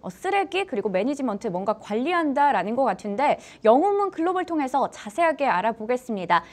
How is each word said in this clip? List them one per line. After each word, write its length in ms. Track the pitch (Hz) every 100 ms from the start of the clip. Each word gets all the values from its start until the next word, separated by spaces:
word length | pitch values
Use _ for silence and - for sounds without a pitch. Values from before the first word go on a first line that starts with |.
어, 80 | 180
쓰레기, 560 | - 381 392 392 370
그리고 240 | 392 220 202
매니지먼트, 600 | 185 233 294 262 202 220
뭔가 260 | 180 196
관리한다라는 1000 | 214 - 214 277 349 311 269 285 214 180
것 100 | 240
같은데 540 | 254 185 214 202 285 196 - - 214
영웅문 460 | 254 392 403 392
글로벌 340 | - 339 370 339
통해서 440 | 320 262 277 220
자세하게 560 | - 214 254 339 277 269
알아보겠습니다. 960 | 180 214 226 220 247 - 208 175 170 -